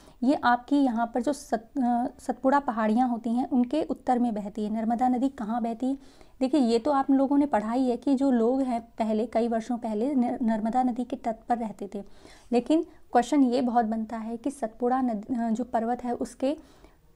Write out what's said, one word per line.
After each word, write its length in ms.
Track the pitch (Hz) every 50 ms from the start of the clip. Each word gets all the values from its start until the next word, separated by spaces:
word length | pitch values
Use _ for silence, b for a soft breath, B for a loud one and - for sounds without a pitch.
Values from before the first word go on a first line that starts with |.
| B B B B 240
ये 120 | 247 302
आपकी 420 | - - 240 240 247 - - 285
यहाँ 340 | 285 277 262 220 220 233 226 -
पर 80 | 247 233
जो 100 | 294 285
सत-, 460 | - - - 240 220 220 - - 277
अ, 280 | 247 240 240 233 247 - - -
सतपुड़ा 400 | - - 254 - - 262 277 285
पहाड़ियाँ 480 | 277 277 220 233 220 214 214 240 262 247
होती 220 | 240 220 - 233
हैं, 180 | 233 240 269 -
उनके 320 | 285 247 247 247 - 311 320
उत्तर 360 | - - - - - 254 240
में 160 | 247 240 214
बहती 300 | 214 196 208 - 220 214
है। 60 | 208
नर्मदा 380 | 214 226 220 220 240 220 254 254
नदी 200 | 247 220 262 269
कहाँ 340 | 269 - 226 214 233 240 226
बहती 240 | 233 233 226 254
है? 120 | 254 277 269 B B B B B B B B
देखिए, 200 | 262 254 285 302
ये 180 | 254 226 233 233
तो 140 | 226 294 285
आप 180 | 269 269 -
लोगों 280 | 269 269 269 254 285 285
ने 80 | 294
पढ़ा 260 | 294 - 208 208 214 233
ही 180 | 262 262 254
है 60 | 233
कि 180 | 240 - 285 277
जो 160 | 247 277 277
लोग 300 | 254 233 220 233 262 269 269
हैं 180 | 254 240 233
पहले, 460 | 233 - - - 226 220 220 214 233
कई 220 | 240 - 226 233 233
वर्षों 300 | 233 226 220 - 240 226
पहले 360 | - 220 220 208 226 277 302
नर-, 280 | 262 240 247 - - 247
नर्मदा 400 | 220 226 214 208 226 226 254 254
नदी 220 | 254 226 254 247
के 120 | - 269
तट 200 | - - 233 220 226 - -
पर 100 | 240 226
रहते 320 | 240 214 196 - 208 196 -
थे, 80 | 202 196 B B B B B B B B B 240
लेकिन 300 | 240 240 - 302 330 349
क्वेश्चन 600 | - - - - - - 247 233 - 302 285 269
ये 180 | 247 240 262
बहुत 240 | 262 240 226 240 233
बनता 320 | 214 226 226 220 220 240
है 200 | 226 220 226 233
कि 140 | 233 - 285
सतपुड़ा 500 | 277 - 233 214 220 - 247 240 254 269
नद-, 380 | 262 247 226 202 - - 269 233
अ, 120 | 233 233
जो 140 | 220 214 254
पर्वत 400 | - - 233 226 226 247 240 247
है 100 | 247 240
उसके 420 | - 262 - - - 262 262 311 311 B B B B B B B B B _ -